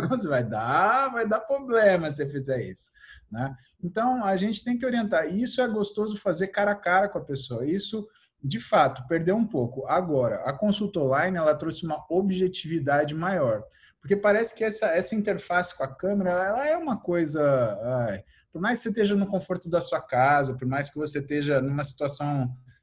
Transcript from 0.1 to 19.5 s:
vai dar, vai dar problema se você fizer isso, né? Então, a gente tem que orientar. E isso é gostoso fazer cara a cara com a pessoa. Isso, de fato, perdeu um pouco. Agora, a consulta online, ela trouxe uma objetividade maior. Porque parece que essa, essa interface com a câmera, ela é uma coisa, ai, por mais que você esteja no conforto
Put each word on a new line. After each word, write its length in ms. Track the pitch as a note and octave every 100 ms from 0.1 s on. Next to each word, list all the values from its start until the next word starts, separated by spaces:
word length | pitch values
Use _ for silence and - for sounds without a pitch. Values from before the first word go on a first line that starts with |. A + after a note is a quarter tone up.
| B3 F3
vai 140 | B2+
dar, 680 | A2+ G#2+ A#2 C#3+ G#3 C4 C#4
vai 180 | A#3+ G#3+
dar 120 | A3
problema 720 | - C#4 C4 A3+ G#3 F3+ D#3
se 60 | C#3+
você 120 | C#3
fizer 320 | C#3 C3+ B2+
isso, 280 | F#2 - - _ - - _
né? 260 | A2+ C#3 C3+ _ _
Então, 400 | F3 G#3+ B3 B3+
a 140 | G3 F#3+
gente 260 | G#3 G#3
tem 140 | A#3+ A#3+
que 80 | B3+
orientar. 400 | A#3+ G#3 E3+ D#3+
E 140 | G3
isso 180 | B3 -
é 60 | B3
gostoso 480 | G#3+ G3+ - G#3+ G3+
fazer 320 | G3 D#3+ F#3+
cara 220 | G3+ G3+
a 40 | G3+
cara 340 | F3 F#3 G3+
com 80 | E3+
a 80 | -
pessoa. 400 | C3+ - A#2+ C#3
Isso, 420 | G3 - A3 G#3 _ _ _
de 160 | C3+ G#3+
fato, 460 | - F#3+ C3+ - -
perdeu 280 | E3 E3 G#3+
um 100 | G#3+
pouco. 400 | D3 A#2 - B2
Agora, 520 | E3 F3 C3+ A#2 G2 A2+
a 60 |
consulta 480 | C#3 G#3 G3+ G#3 E3+
online, 380 | C3+ C#3 F3+ F3+
ela 160 | D#3
trouxe 320 | D3+ D#3+ D#3+ E3
uma 180 | D3+ -
objetividade 1040 | F3 G3 F#3 F#3 - D#3 E3 C#3 C#3+ D3
maior. 500 | D#3 F3+ F#3 B2+ G#2+ - _ _ _
Porque 140 | C#3 G3+
parece 400 | G#3 G#3 A3+ -
que 80 |
essa, 240 | A3 G#3+ G3
essa 260 | E3+ F#3
interface 640 | A3 G#3 - - F3+ F3 -
com 60 |
a 40 | C3+
câmera, 440 | - F#3 G3+ F3+
ela 340 | F3+ F#3+ A#3 D4
é 80 | E4+
uma 240 | D#4 A#3
coisa, 440 | - F3 D3+ D3+ C#3+ C3+ A2+ G2+ A#2+ B2+ A#2
ai, 140 | G2 - _ _
por 80 | D#3+
mais 200 | G#3 A#3+
que 40 | A3+
você 40 |
esteja 260 | G#3 G3+ G3+
no 120 | G3
conforto 420 | F#3 -